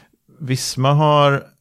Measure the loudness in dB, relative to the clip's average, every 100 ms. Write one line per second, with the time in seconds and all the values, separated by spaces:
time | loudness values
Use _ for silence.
0 | _ _ _ _ -8 -6 -6 -4 0 2
1 | 2 2 2 0 -6 _